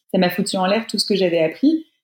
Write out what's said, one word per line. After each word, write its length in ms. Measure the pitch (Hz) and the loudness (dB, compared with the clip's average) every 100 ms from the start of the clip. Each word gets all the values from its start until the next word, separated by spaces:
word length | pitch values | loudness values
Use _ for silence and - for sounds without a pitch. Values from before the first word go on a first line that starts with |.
| _ | _
ça 80 | 196 | 0
m'a 100 | 180 | 0
foutu 280 | 180 185 190 | 0 -4 -2
en 80 | 185 | 0
l'air 180 | 214 220 | -2 -2
tout 120 | 196 | -4
ce 60 | - | -2
que 100 | 196 | 0
j'avais 240 | 185 170 | 2 2
appris, 460 | 160 - 277 320 - _ | 0 0 0 0 -4 _